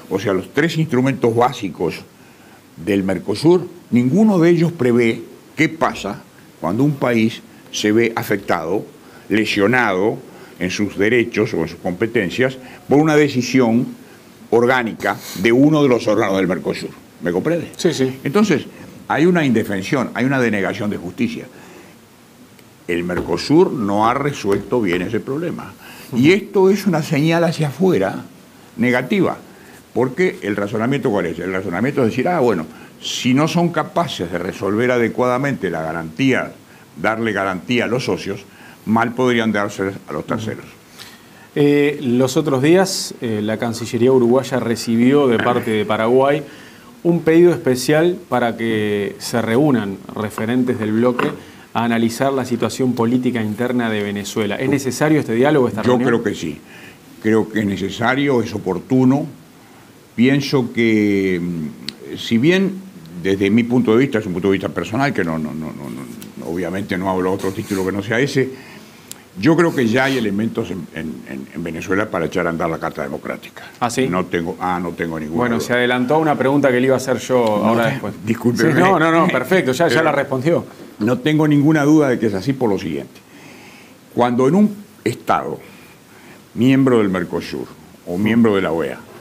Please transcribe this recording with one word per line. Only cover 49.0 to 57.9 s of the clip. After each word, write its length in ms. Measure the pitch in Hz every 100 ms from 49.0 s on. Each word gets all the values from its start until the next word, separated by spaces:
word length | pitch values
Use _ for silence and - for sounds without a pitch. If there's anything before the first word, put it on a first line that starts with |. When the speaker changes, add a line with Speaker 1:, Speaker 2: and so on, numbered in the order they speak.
| 98 -
Speaker 2:
se 220 | - 120
reúnan 560 | 110 113 151 120 101 95 -
referentes 640 | - 104 - 113 127 123 107
del 140 | 107
bloque 380 | 110 123 120 147 - - - -
a 100 | 110
analizar 480 | 117 117 113 117 135
la 120 | 135
situación 500 | 113 117 113 - 127
política 480 | 113 113 127 123 117
interna 480 | 107 104 123 123 113
de 120 | 107
Venezuela. 540 | 101 101 98 117 104 101
¿Es 120 | 135
necesario 520 | 143 135 113 151 151
este 140 | 123
diálogo, 340 | 113 139 151 120
esta 140 | 107
Speaker 1:
Yo 60 | 110
Speaker 2:
reunión? 160 | 123 123
Speaker 1:
creo 140 | 117
que 120 | 104
sí. 240 | 87 82 71 - - - - - -
Creo 260 | 110 110 98
que 100 | 107
es 60 | 101
necesario, 760 | 92 95